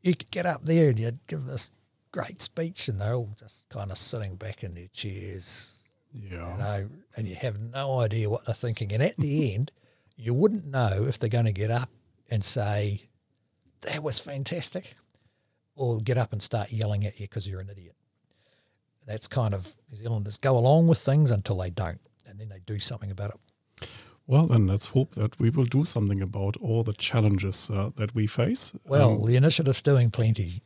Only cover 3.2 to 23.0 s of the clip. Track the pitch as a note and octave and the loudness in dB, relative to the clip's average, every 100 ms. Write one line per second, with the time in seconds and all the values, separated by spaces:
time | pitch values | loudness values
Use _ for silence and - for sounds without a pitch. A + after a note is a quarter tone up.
3.2 | A2+ G#2 A2 - - - G2+ F#2+ - A#2 | -6 -12 -14 -16 -14 -14 -4 2 2 2
4.2 | G2+ F#2 F#2+ - G2+ F2 F2+ - G#2 F#2+ | -8 -10 -14 -12 -12 -14 -12 -8 -8 -8
5.2 | F#2+ F#2 - - - - _ _ _ B2+ | -12 -6 0 0 0 -8 _ _ _ -20
6.2 | G2+ F2 E2+ F#2 G#2 G#2 G2+ D3 _ - | -14 -12 -10 -6 -4 -4 -6 -12 _ -10
7.2 | G#2+ F#2 C3 G#2 A#2 C3 C#3 C3 A2+ A2 | -10 -8 -8 -8 -10 -8 -4 -2 0 0
8.2 | G#2+ A2+ - A2+ A#2+ A2+ G2+ G#2+ D#3 - | -2 -4 -4 -6 -4 -6 -4 0 0 0
9.2 | D3+ C#3+ C#3 G2+ D3 _ _ _ _ _ | -2 0 -2 -2 -6 _ _ _ _ _
10.2 | A2+ B2 G#3 G#3+ D#3 C3+ A2+ F#2+ A#2+ - | -4 2 2 0 -4 -2 0 0 -2 -2
11.2 | A2+ A#2+ A2+ G2 G#2+ A#2 B2 _ _ _ | -2 0 0 0 -2 -2 -4 _ _ _
12.2 | _ A2 - - G#2 G#2 G#2 G2+ _ _ | _ 0 4 4 2 -2 -2 -6 _ _
13.2 | _ _ _ _ _ _ - D3+ D#3+ F3 | _ _ _ _ _ _ -8 -6 4 4
14.2 | - C#3 C#3 F3 - - - - _ _ | 4 -2 -2 0 0 0 -10 -20 _ _
15.2 | _ _ _ _ _ - B2+ A2+ G#2+ B2+ | _ _ _ _ _ -6 -4 -2 -2 -2
16.2 | A#2 G#2+ - A2+ G2+ A2 G#2+ G#2 G#2 - | -2 0 0 0 -6 -4 -2 -2 -4 -8
17.2 | G2 - F#2+ F#2+ F#2+ G2 F2 _ _ _ | -12 -10 -8 -10 -12 -18 -20 _ _ _
18.2 | _ _ _ _ _ _ _ _ - G#2+ | _ _ _ _ _ _ _ _ -12 -4
19.2 | - C#3 A2+ G2+ F#2 - _ G#2+ A2+ A2+ | -2 0 -2 -2 -6 -10 _ -14 -6 -4
20.2 | G2+ G2+ C3+ B2+ A#2+ D#3 E3 D#3+ - C#3+ | -2 0 2 4 4 6 6 4 4 4
21.2 | D3 G#2 - F#2+ F2+ E2 F2 E2+ _ _ | 4 2 0 -2 -4 -4 -6 -8 _ _
22.2 | - G2+ G#2+ F#2+ F2+ G#2 - A2+ | -20 -16 -16 -16 -10 0 0 0